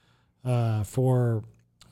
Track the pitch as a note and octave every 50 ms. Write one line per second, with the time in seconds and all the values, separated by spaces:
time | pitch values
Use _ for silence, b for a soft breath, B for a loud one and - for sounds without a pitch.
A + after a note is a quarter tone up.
0 | b b b b b b b _ - B2+ B2 A#2+ A#2 A2+ A2 G#2+ G#2 - - C3
1 | B2+ B2+ B2+ B2 B2 A#2+ A2+ G#2+ A2 - - _ _ _ _ - - -